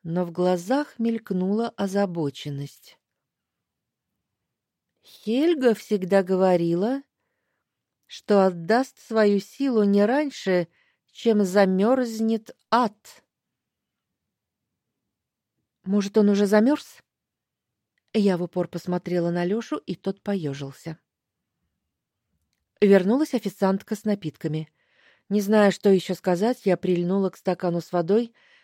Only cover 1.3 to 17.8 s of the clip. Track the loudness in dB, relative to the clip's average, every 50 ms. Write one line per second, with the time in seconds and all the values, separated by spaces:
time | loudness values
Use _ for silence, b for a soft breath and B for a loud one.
1.3 | -4 -2 -2 -2 -2 -2 -4 -6 _ -6 -6 -2 0 -2 -2 -2 -2 -4 -4 -6
2.3 | -6 -8 -12 -10 -10 -10 -10 -12 -14 _ _ -20 _ _ _ _ _ _ _ _
3.3 | _ _ _ _ _ _ _ _ _ _ _ _ _ _ _ _ _ _ _ _
4.3 | _ _ _ _ _ _ _ _ _ _ _ _ _ _ _ -20 -20 -12 _ -4
5.3 | -2 0 0 0 0 2 2 0 0 0 -2 -4 -4 -4 0 2 2 2 2 2
6.3 | 0 2 4 4 4 2 2 0 0 0 0 -2 -4 -6 -8 _ _ _ _ _
7.3 | _ _ _ _ _ _ _ _ _ _ _ _ _ _ _ _ -20 -20 _ 0
8.3 | 2 4 4 2 0 -4 -2 0 0 0 0 -4 _ _ -14 -4 0 2 2 4
9.3 | 2 0 -2 -6 -8 -4 -4 0 2 2 2 4 4 2 2 2 2 0 -2 -4
10.3 | -8 -8 -2 0 0 0 0 _ _ _ _ _ _ _ _ _ _ -4 0 2
11.3 | 2 2 0 2 2 2 2 2 2 0 2 2 2 0 -2 -4 -4 -4 -2 -2
12.3 | -2 -4 _ -14 -20 _ _ _ 0 0 0 0 -4 _ _ -20 -20 _ _ _
13.3 | _ _ _ _ _ _ _ _ _ _ _ _ _ _ _ _ _ _ _ _
14.3 | _ _ _ _ _ _ _ _ _ _ _ _ _ _ _ _ _ _ _ _
15.3 | _ _ _ _ _ _ _ _ _ _ _ -2 -2 -2 -2 0 2 2 4 4
16.3 | 4 2 2 2 4 4 4 2 0 -2 -4 -20 -20 -20 _ _ _ _ _ _
17.3 | _ _ _ _ _ _ _ _ _ _